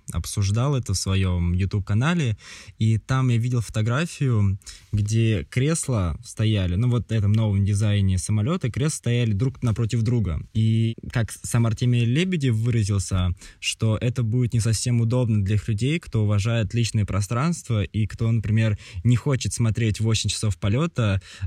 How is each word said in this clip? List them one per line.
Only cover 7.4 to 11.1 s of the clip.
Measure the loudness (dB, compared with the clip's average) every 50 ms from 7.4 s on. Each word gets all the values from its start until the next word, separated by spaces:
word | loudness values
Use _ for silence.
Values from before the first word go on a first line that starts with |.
| 2 2 2 2 2
дизайне | 2 2 2 2 2 2 2 2 2 2 0
самолёта | 0 0 0 0 0 0 -2 -2 -2 -4
кресла | -2 -2 -2 -2 -2
стояли | -2 -2 0 0 2 2 0 0
друг | 0 0 -2 -2 -2
напротив | -2 -2 0 0 -2 -2 0 0
друга. | 0 2 2 2 0 0 -2 -4 -6 -4 -2
И | 0 2 2 2 2 2 0 -2 -6 -8 -6